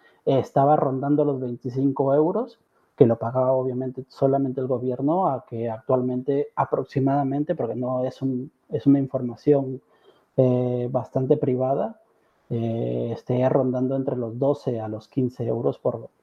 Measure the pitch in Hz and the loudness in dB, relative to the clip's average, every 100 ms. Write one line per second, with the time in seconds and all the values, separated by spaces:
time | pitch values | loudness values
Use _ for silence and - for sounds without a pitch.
0 | _ _ - 135 - 143 139 151 143 131 | _ _ 0 2 2 2 4 4 2 0
1 | 139 147 147 131 127 120 127 127 139 135 | 0 2 2 0 -4 -6 -6 0 0 2
2 | 135 143 156 202 254 - _ _ _ - | 2 4 2 0 -4 -10 _ _ _ 4
3 | 117 113 113 131 131 131 131 123 127 127 | 4 4 -2 0 0 0 0 -4 -6 -8
4 | - - 139 135 135 127 131 123 127 123 | -12 -2 2 2 0 -2 -2 -2 -4 -2
5 | 139 175 180 131 - 117 117 110 - 127 | -2 0 0 -2 -6 -6 -6 -6 -2 0
6 | 127 123 127 139 143 - 135 - 135 139 | 0 -4 -2 -2 -2 -4 -2 -4 -4 0
7 | 135 143 135 139 147 165 117 117 123 127 | 0 0 0 -2 -4 -4 -4 -4 -4 -4
8 | 131 - 135 123 139 _ - - 139 139 | -4 -4 -4 -4 -8 _ -8 -2 4 4
9 | 131 127 123 113 - 143 131 131 _ _ | 4 -2 -6 -4 2 2 2 -8 _ _
10 | _ _ _ - 127 123 123 123 123 127 | _ _ _ 2 4 4 0 -2 -2 -4
11 | - 131 131 151 - 123 127 139 220 - | -2 -2 2 2 2 0 0 0 -2 -6
12 | _ _ _ _ - 120 113 117 120 123 | _ _ _ _ -6 -2 -2 -2 -2 -2
13 | 120 113 - 123 127 139 131 123 127 135 | -4 -4 -2 0 2 2 2 0 -2 -2
14 | 131 123 117 117 135 147 - 113 107 107 | -2 -4 -4 -2 0 0 -2 -4 -6 -10
15 | - - 123 - 117 117 135 131 120 117 | -8 -2 -2 -2 -4 -2 -2 -2 -4 -4
16 | - _ | -10 _